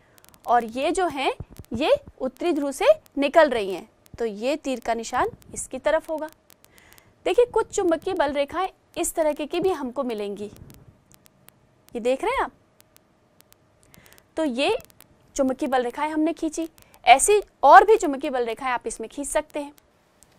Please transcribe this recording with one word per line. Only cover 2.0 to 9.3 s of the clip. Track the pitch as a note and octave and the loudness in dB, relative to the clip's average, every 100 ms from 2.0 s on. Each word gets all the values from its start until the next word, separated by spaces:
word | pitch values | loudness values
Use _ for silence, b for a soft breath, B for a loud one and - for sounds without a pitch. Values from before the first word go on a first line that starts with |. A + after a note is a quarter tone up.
| - - | -2 -8
उत्तरी | C4 - E4+ | -8 -4 -2
ध्रुव | D4+ C#4+ | -2 -4
से | C4 G#4+ D#5 - - | -2 2 2 0 -4
निकल | C#4 E4 D#4 | 2 4 4
रही | A#3 G3 | 2 -4
हैं, | E3+ - _ - - | -8 -12 _ -20 -8
तो | |
ये | A#3 G3+ B3 D4+ | -8 -4 -4 -4
तीर | C#4 A#3+ | -4 -6
का | - | -4
निशान | A#3 A3+ B3+ G4+ - - | -6 -4 -4 -4 -6 -18
इसकी | - - C4 | -16 -12 -4
तरफ | D4 D#4 - | -2 -2 -2
होगा। | D#4 D#4 - _ - b b b b b b | -8 -8 -14 _ -20 b b b b b b
देखिए, | - F#4 A#4+ | -2 2 2
कुछ | A4 G#4+ | 2 -2
चुंबकीय | - F#4 D#4+ F#4 | -2 0 0 -2
बल | F#4+ D4 | -2 -2
रेखाएं | C#4+ C#4+ D#4+ F#4+ - _ - | 0 -4 -4 -6 -8 _ -8
इस | E4+ | -6
तरह | - D#4 | -2 -2